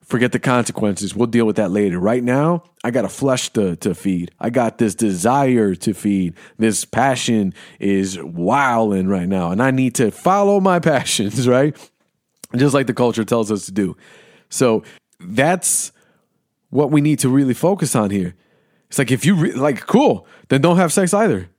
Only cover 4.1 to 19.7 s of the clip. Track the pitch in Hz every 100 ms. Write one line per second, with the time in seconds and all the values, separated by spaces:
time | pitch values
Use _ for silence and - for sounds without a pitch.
4.1 | 90 87 _ - 120 113 - 117 92 110
5.1 | 92 98 135 135 123 104 90 - 98 104
6.1 | 98 90 80 - _ 110 101 - - 135
7.1 | 127 - 113 98 87 - - 101 98 95
8.1 | 92 71 85 90 131 135 117 113 98 92
9.1 | 95 87 95 87 92 131 131 127 - 113
10.1 | - - 196 202 202 190 180 165 143 -
11.1 | - 104 110 123 123 147 147 - _ _
12.1 | _ _ _ - 120 143 139 127 113 120
13.1 | 110 104 117 107 104 87 95 95 78 -
14.1 | - - _ _ - 127 110 - - _
15.1 | _ 87 110 143 180 - - - _ _
16.1 | _ _ _ _ _ _ 123 143 151 147
17.1 | 147 131 131 135 123 165 196 147 131 104
18.1 | 101 87 90 _ _ _ _ _ - 131
19.1 | 127 147 196 151 117 143